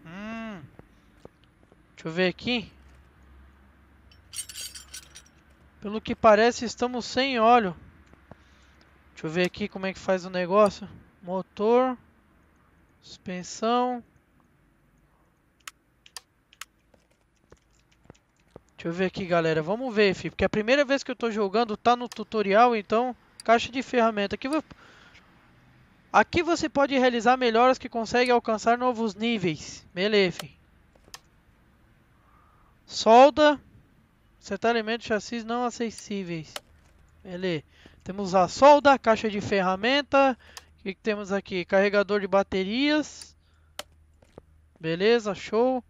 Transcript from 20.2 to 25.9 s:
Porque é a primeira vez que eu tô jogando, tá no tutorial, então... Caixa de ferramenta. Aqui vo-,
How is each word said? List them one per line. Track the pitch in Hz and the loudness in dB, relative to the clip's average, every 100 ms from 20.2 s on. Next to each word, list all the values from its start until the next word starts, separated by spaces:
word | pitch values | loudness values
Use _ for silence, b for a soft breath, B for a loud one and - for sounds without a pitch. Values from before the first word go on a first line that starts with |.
| 165 | -8
Porque | - | -4
é | 196 | -2
a | |
primeira | 214 214 285 | -2 0 2
vez | 262 269 | 2 -2
que | - | -4
eu | 247 | -6
tô | 233 | -4
jogando, | 214 202 202 233 214 | -2 -2 0 -2 0
tá | 233 | 0
no | 247 240 | 0 -2
tutorial, | - 214 220 196 196 247 | -12 -8 -4 2 4 4
então... | 226 196 214 254 233 _ - | 2 -2 -2 -2 -8 _ -10
Caixa | - 233 - | 0 0 0
de | 254 | -8
ferramenta. | - 247 226 214 202 | -4 0 0 0 -6
Aqui | 214 262 | -6 -4
vo-, | 311 - - b b b b _ _ _ _ _ _ _ | -6 -6 -20 b b b b _ _ _ _ _ _ _